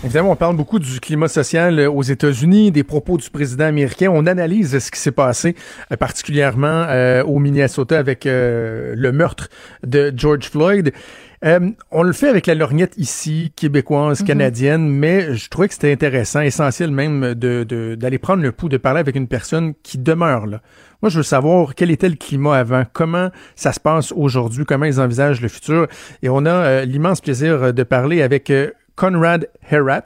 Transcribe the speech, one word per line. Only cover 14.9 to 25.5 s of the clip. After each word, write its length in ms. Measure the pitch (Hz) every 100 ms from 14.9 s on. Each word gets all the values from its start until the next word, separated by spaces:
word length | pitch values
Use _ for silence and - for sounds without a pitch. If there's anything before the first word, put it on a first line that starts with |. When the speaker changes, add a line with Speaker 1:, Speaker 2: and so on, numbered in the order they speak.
| 139 151 190 165
Speaker 1:
je 140 | 117 -
trouvais 160 | - 196
que 80 |
c'était 180 | - 147
intéressant, 480 | 139 147 127 107 147
essentiel 500 | 147 - 143 - 170
même, 420 | 139 151 143 127
de, 300 | 120 123 120
de, 320 | 113 120 113 113
d'aller 220 | 127 131
prendre 240 | - 190
le 100 | 139
pouls, 160 | - 175
de 80 | 131
parler 240 | 131 147
avec 160 | 143 135
une 120 | 127
personne 460 | 123 - 160 160 147
qui 160 | - 135
demeure 480 | 127 160 170 123 104
là. 140 | 107 _ _ - _
Moi, 80 | 214
je 60 | 160
veux 40 |
savoir 500 | 147 139 147 180 151 -
quel 140 | 175
était 160 | 156 185
le 80 | 156
climat 400 | - 139 147 139
avant, 260 | 120 127 123
comment 380 | - 160 175 185 - - -
ça 160 | 143
se 60 | -
passe 320 | 151 160 139
aujourd'hui, 520 | - 143 127 117 117
comment 200 | 147 139
ils 160 | 151 135
envisagent 400 | 127 117 143 127
le 80 |
futur. 380 | 117